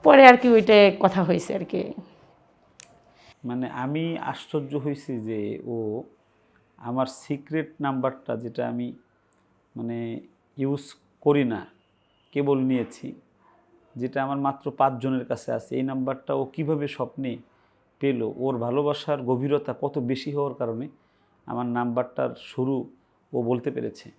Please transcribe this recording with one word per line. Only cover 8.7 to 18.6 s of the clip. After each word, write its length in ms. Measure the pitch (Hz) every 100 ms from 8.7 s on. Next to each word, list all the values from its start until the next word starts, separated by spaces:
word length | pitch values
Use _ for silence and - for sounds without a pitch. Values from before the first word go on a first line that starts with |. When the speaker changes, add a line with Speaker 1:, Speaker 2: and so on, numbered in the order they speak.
| 120 123 - _ _ _ _ _ _ _ 117
Speaker 2:
মানে 440 | 117 117 117 113 - _ _ -
ইউজ 240 | 135 139 - - _ _
করি 240 | 151 143
না, 220 | 127 107 - _ _ _ _ _ _
কেবল 260 | 143 139 135
নিয়েছি, 560 | 131 127 113 - - - _ _ _ _ _ _ _ 123
যেটা 260 | 127 135
আমার 160 | 135 139
মাত্র 320 | 139 139 143
পাঁচজনের 540 | - 135 127 135 131
কাছে 280 | 120 117 -
আছে, 240 | 117 - 127
এই 60 |
নাম্বারটা 520 | 135 135 131 135 -
ও 100 | 139
কিভাবে 440 | 135 - 151 151 143
স্বপ্নে 480 | - - - 135 117 - _ _ _ _ _
পেল? 320 | 139 123 113 -
ওর 220 | 131
ভালোবাসার 640 | 127